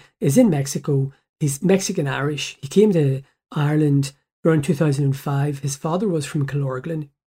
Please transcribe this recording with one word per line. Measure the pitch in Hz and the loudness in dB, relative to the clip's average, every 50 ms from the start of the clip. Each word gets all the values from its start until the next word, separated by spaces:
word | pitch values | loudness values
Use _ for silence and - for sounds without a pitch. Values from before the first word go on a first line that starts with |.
| - _ _ - | -8 _ _ -4
is | 220 143 139 247 | -2 2 4 4
in | 247 202 | 4 4
Mexico. | 156 139 139 - - - - 156 139 135 135 135 - _ _ _ _ - | 2 0 -2 -4 -6 -6 -2 -2 0 0 -2 -4 -6 _ _ _ _ -4
He's | 156 139 139 - | -4 -4 -2 0
Mexican-Irish. | - 175 190 190 - - 185 185 143 139 131 131 139 147 147 143 - - - _ | 2 2 2 2 0 -2 -4 -4 -4 -4 -2 -2 -4 -4 -4 -6 -8 -10 -12 _
He | 143 - | -12 0
came | - 190 220 214 | 4 4 4 6
to | 175 160 143 135 135 135 - _ _ _ _ _ | 6 4 2 2 0 -2 -6 _ _ _ _ _
Ireland | - 151 147 147 151 156 151 143 139 139 139 - - _ _ _ _ _ - | -4 -2 0 2 2 2 2 4 2 2 0 -2 -6 _ _ _ _ _ 0
around | 165 160 156 143 | 2 2 2 2
two | - - | 0 0
thousand | - 160 151 135 147 143 | 0 0 0 0 0 0
and | 139 135 | 0 -2
five. | - - 143 139 139 139 147 143 - | -2 -4 -4 -2 -2 -2 -2 -4 -4
His | - 135 - | -6 -8 -6
father | - - 160 170 185 226 196 | -6 -4 -4 -2 -2 -2 -2
was | 165 151 143 | -2 -2 -4
from | - - 151 135 | -4 -4 -4 -2
Killorglin, | 139 143 143 139 131 131 127 - 165 165 156 147 - _ _ _ _ | -2 -2 -4 -4 -4 -6 -6 -8 -8 -8 -8 -10 -12 _ _ _ _